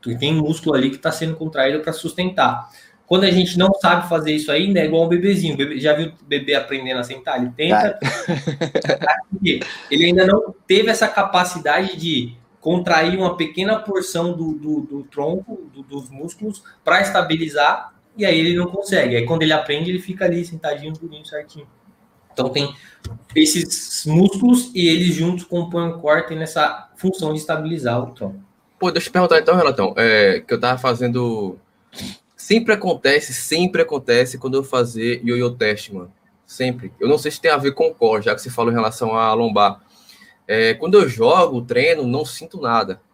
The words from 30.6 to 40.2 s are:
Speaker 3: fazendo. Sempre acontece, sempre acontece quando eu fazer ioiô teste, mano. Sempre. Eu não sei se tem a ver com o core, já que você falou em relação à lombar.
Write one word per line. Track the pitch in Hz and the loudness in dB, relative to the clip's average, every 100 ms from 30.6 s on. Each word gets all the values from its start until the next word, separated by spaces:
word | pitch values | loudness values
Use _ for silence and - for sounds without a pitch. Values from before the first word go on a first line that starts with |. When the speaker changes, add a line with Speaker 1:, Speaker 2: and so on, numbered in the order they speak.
| 120 127 | 0 0
Speaker 3:
fazendo. | 131 117 123 120 123 110 98 92 _ _ _ - - - _ _ | 0 0 -2 -2 -2 -4 -6 -10 _ _ _ -16 -16 -16 _ _
Sempre | - 220 226 | 0 2 2
acontece, | 208 185 160 135 143 - | 0 0 0 2 2 0
sempre | 127 - 160 180 165 | -10 -4 0 0 2
acontece | 165 143 131 120 127 127 | 0 -2 2 2 2 -2
quando | 131 131 | -4 -2
eu | |
fazer | 135 127 120 113 113 120 | -2 0 0 -2 -4 -2
ioiô | 117 120 123 | -2 0 0
teste, | 123 107 104 - | 0 -2 -2 -6
mano. | 98 90 _ _ _ _ | -14 -14 _ _ _ _
Sempre. | - 127 127 95 - | -6 -4 -4 -10 -4
Eu | 113 | 0
não | 147 | 0
sei | 147 | 0
se | - | -2
tem | 160 | 0
a | 147 | 2
ver | 135 | 0
com | 135 160 | 0 -2
o | 160 | 2
core, | 113 110 | 2 2
já | 107 107 | 0 -4
que | |
você | - | -6
falou | 123 113 | -2 0
em | 117 | 2
relação | 110 - 113 113 | -2 -2 -4 0
à | 113 | 0
lombar. | 110 117 101 101 98 _ _ _ - | 2 0 4 2 2 _ _ _ -20